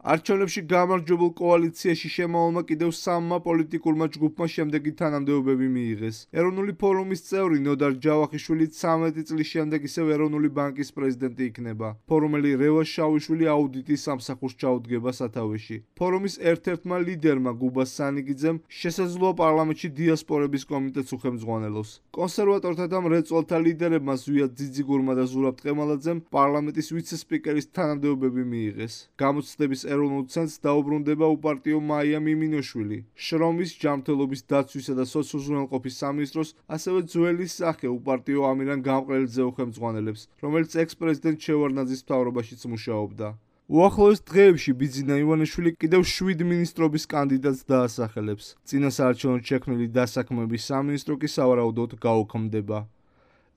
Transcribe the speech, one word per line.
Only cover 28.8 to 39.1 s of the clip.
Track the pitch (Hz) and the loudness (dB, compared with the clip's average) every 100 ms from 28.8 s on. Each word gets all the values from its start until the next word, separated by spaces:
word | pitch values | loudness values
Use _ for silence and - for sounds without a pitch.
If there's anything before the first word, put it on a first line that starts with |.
| 110 - - - | -8 -10 -14 -2
გამოცდების | 139 143 139 - 147 131 - | 0 0 -4 -2 -2 -2 -2
ეროვნულ | 143 143 139 131 | 0 0 -2 -4
ცენტრს | 170 160 - | -4 -4 -2
დაუბრუნდება | 147 147 143 151 147 151 160 | 0 2 2 0 0 2 2
უპარტიო | 151 151 139 151 151 | 2 0 -2 0 0
მაია | 151 151 147 151 | 0 0 0 0
მიმინოშვილი. | 151 156 156 151 135 123 107 107 107 | 0 0 0 -2 -4 -4 -6 -6 -10
შრომის, | - - 165 165 170 180 - | -12 -4 0 2 0 -4 -2
ჯანმრთელობის | 151 143 135 139 135 135 - | -2 -2 0 0 0 -4 -2
დაცვისა | 139 139 143 131 | 0 0 -4 -4
და | 131 | -2
სოცუზრუნველყოფის | 131 156 143 151 139 147 131 131 127 127 | -2 -2 -4 -4 -4 -4 -2 -4 -6 -6
სამინისტროს | 143 143 143 156 156 - - | -4 -2 -4 -4 -6 -8 -10
ასევე | 160 185 185 165 | -8 -2 -2 0
ძველი | 175 175 175 180 | 2 2 2 -4
სახე | - 170 151 131 | -4 -4 -2 -4
უპარტიო | 123 127 131 123 139 139 | -4 -2 -2 0 0 2
ამირან | 135 135 139 135 | 0 -2 -2 0
გამყრელიძე | 135 135 | 0 0